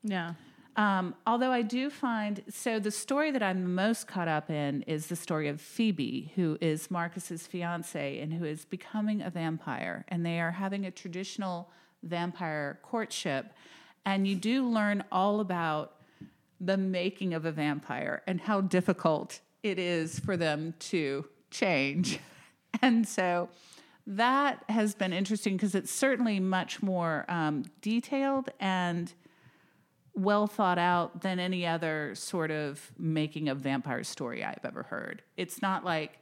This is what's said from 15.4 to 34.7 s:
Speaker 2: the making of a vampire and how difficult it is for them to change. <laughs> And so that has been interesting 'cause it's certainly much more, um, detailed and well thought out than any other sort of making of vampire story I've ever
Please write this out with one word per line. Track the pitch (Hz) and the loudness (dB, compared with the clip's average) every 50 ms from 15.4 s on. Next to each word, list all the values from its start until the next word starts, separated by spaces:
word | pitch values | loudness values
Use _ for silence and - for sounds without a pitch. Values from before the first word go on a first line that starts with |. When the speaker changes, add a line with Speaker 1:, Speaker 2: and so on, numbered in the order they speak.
| 214 185 180 175 170 160 151 151 147 - - _ - _ _ - - - _ _ _ _ _ - | 0 0 0 0 0 0 0 -2 -4 -6 -10 _ -20 _ _ -20 -20 -20 _ _ _ _ _ -6
Speaker 2:
the | - 175 190 | 0 0 2
making | 196 190 190 185 180 175 185 190 - 190 185 165 | 2 2 2 2 2 0 0 0 0 -2 0 0
of | 160 160 | 0 0
a | 165 156 | -2 0
vampire | 156 147 151 147 147 - - 123 123 - - - - - | 0 0 0 0 -2 -4 -4 -4 -4 -2 -4 -4 -4 -2
and | - 185 170 | -2 -4 -2
how | - 214 214 196 | 0 2 2 2
difficult | 196 185 180 185 180 - 180 - - 165 156 147 - - - - _ _ _ _ - | 2 4 4 4 4 4 2 4 4 2 2 2 0 -6 -12 -16 _ _ _ _ -2
it | 214 190 180 | -2 0 0
is | 180 175 175 165 160 160 - - | 0 0 2 0 0 0 -4 -4
for | - - 190 | -2 0 0
them | 175 170 156 147 147 156 165 165 - | 2 2 2 2 0 -2 -6 -8 -8
to | - - - 175 151 135 139 139 143 - _ _ _ - - | -8 -2 0 0 2 2 0 -2 -4 -8 _ _ _ -10 -2
change. | - 233 196 170 139 135 139 143 165 180 - 156 - - | 0 2 4 4 4 4 2 2 0 0 0 0 -4 -6
<laughs> | - - - - - _ _ _ _ - - - | -14 -20 -20 -20 -20 _ _ _ _ -2 4 6
And | 254 233 226 226 | 6 6 6 4
so | - - - 185 180 175 175 175 - - - - - - - - - - _ - | 2 2 2 2 4 4 2 0 -2 -6 -16 -20 -20 -20 -20 -20 -20 -20 _ -12
that | - 196 196 233 247 262 277 285 285 - - - - | -6 0 2 4 4 4 4 4 2 0 -2 -2 0
has | 214 226 214 214 202 | 2 2 2 2 2
been | - 196 180 175 | 0 0 0 0
interesting | 180 196 185 214 208 - 214 196 | 0 0 0 0 0 0 0 0
'cause | 180 - 202 185 | 2 2 2 2
it's | 196 - - | 0 0 0
certainly | - - - 277 262 220 247 226 208 196 | -2 2 2 2 4 4 2 2 2 2
much | 185 190 190 185 170 - - - - | 2 2 2 0 0 -2 -4 -4 -2
more, | 196 185 180 170 165 156 147 - - | 0 0 2 2 0 0 0 -2 -2
um, | 175 170 156 151 151 139 - - - - | 0 0 2 2 0 0 -4 -6 -10 -8
detailed | - 214 220 233 233 - 285 269 277 277 277 269 262 262 - - | -2 0 0 0 0 0 -2 0 0 2 0 0 -2 -4 -6 -2
and | 202 190 190 185 180 175 170 170 170 170 - _ _ - _ _ - - _ _ _ _ _ _ _ _ _ _ _ _ - | 0 0 2 2 2 0 0 -2 -4 -6 -8 _ _ -20 _ _ -20 -20 _ _ _ _ _ _ _ _ _ _ _ _ -4
well | - 185 202 208 208 208 | 0 2 4 4 4 4
thought | 208 - - 208 180 180 175 | 2 2 2 2 4 4 4
out | 175 180 175 175 170 - - 175 - | 4 4 4 4 2 0 -4 -4 -4
than | 190 185 180 | -2 -2 0
any | 180 180 185 180 175 | 0 0 0 0 0
other | 170 165 165 170 160 156 156 151 131 98 | 0 0 0 0 -2 -2 -2 -4 -4 -6
sort | - - - - 180 160 156 | -8 -8 -4 -2 -2 0 0
of | 156 151 151 143 143 147 - - - - | 0 -2 -2 -4 -6 -8 -14 -16 -10 -4
making | 175 160 156 156 151 151 151 156 156 147 | -2 0 0 0 0 -2 -2 -4 -2 -2
of | 135 143 | -2 -2
vampire | 135 139 135 135 123 143 123 - - | -2 -2 -2 -2 -2 -2 -4 -4 -4
story | - - - 143 120 - 60 50 | -6 -6 -6 -6 -6 -6 -4 -6
I've | - - - - | -6 -6 -6 -8
ever | - | -10